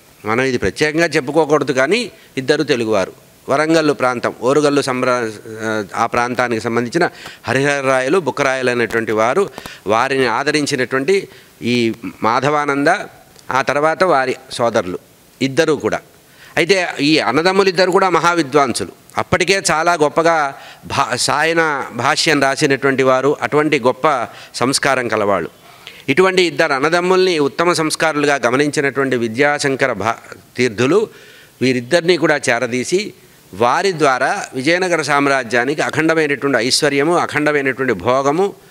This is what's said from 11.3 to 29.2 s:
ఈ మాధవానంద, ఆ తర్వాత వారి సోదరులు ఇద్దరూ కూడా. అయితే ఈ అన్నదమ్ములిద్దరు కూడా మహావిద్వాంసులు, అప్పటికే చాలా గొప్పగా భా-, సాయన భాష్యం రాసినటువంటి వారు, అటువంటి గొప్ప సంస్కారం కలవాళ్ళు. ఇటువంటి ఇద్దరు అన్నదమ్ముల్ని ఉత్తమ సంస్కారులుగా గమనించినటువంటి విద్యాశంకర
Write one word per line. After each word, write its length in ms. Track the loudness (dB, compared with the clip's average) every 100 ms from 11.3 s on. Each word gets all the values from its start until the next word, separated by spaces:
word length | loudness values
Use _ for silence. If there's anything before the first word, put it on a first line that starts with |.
| -14 -20 -8
ఈ 320 | -2 0 0 -2 -10 -4
మాధవానంద, 640 | 0 2 2 0 0 0 0 0 -4 -18 -20 -18 -4
ఆ 100 | -2
తర్వాత 420 | 0 0 0 2
వారి 320 | 2 2 0 -4 -8
సోదరులు 480 | -2 0 0 -2 -6 -14 _ _ -6
ఇద్దరూ 340 | -2 0 0 0
కూడా. 240 | -2 -4 -8 -20 _ -20 -6 -2
అయితే 300 | 2 0 -2 -2
ఈ 180 | 2 2
అన్నదమ్ములిద్దరు 720 | 2 2 2 2 2 2 2
కూడా 180 | 2 2
మహావిద్వాంసులు, 1000 | 2 2 2 2 2 2 -2 -8 -14 -10 -6
అప్పటికే 440 | -2 0 0 0 0
చాలా 220 | 0 0
గొప్పగా 600 | 2 2 2 2 2 0 -6 -18 -18 -6
భా-, 300 | -2 -2 -2
సాయన 720 | 0 0 2 2 0 -2 -6
భాష్యం 480 | -4 -2 0 0 2
రాసినటువంటి 640 | 2 2 0 2 0 2
వారు, 340 | 2 2 2 0
అటువంటి 380 | 0 0 2 2
గొప్ప 480 | 0 0 0 0 -4 -10 -12 -4
సంస్కారం 520 | -2 0 0 0 -2
కలవాళ్ళు. 420 | -2 0 0 -2 -12 -20 -20 -20 -8 -2
ఇటువంటి 320 | 2 2 2
ఇద్దరు 320 | 0 0 0
అన్నదమ్ముల్ని 680 | 0 0 0 2 2 2 0
ఉత్తమ 340 | 0 0 0
సంస్కారులుగా 640 | 0 -2 0 -2 0 0 2
గమనించినటువంటి 840 | 2 2 0 0 -2 -2 -2
విద్యాశంకర 760 | -2